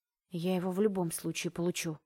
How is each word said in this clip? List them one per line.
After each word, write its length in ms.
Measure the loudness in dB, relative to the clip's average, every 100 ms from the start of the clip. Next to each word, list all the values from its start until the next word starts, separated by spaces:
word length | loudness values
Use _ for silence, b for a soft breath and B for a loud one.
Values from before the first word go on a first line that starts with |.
| _ _ _
«Я 260 | -4 0 2
его 160 | 2
в 80 | 2
любом 320 | 2 2 0
случае 400 | -2 -4 -4 -4
получу», 460 | -2 0 0 -4 -6